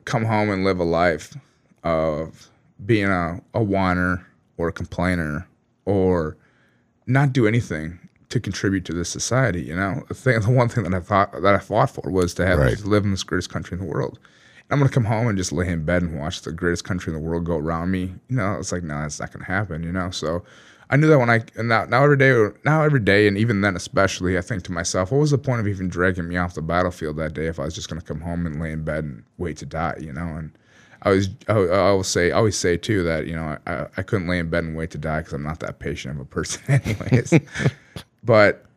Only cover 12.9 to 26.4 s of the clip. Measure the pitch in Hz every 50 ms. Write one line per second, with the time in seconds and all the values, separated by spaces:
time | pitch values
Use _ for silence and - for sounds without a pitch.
12.9 | 104 104 98 104 98 92 - - - 90 87 - - 90 78 - - 90 98 82
13.9 | - - - - - - _ _ _ _ _ - - - - - - 143 143 135
14.9 | - 139 113 98 117 107 117 120 104 95 90 - - 78 90 90 90 82 78 78
15.9 | 87 90 90 85 78 71 71 80 87 - - - 78 85 - 87 85 - - -
16.9 | 101 90 - - 82 78 78 82 85 85 85 82 85 78 73 78 82 82 85 90
17.9 | 92 92 90 92 92 - - - 123 131 95 98 98 76 92 - - 90 87 78
18.9 | 73 73 76 76 - - - - - - - - 92 95 104 90 82 78 85 82
19.9 | 87 92 90 87 92 - - 76 82 87 - - - - - - - _ - -
20.9 | - 139 156 156 160 139 123 117 117 113 113 - - - 110 117 113 110 95 -
21.9 | 113 123 139 147 147 135 135 135 131 120 107 104 - - - 139 151 160 151 156
22.9 | 147 135 104 92 98 101 107 104 98 98 107 120 113 98 98 104 92 85 - -
23.9 | - 92 98 95 - - 90 90 92 90 85 - 117 95 - - 87 82 85 -
24.9 | - 92 92 90 131 139 151 151 143 127 - 135 123 117 107 101 101 92 95 92
25.9 | 82 85 90 95 92 90 87 85 87 90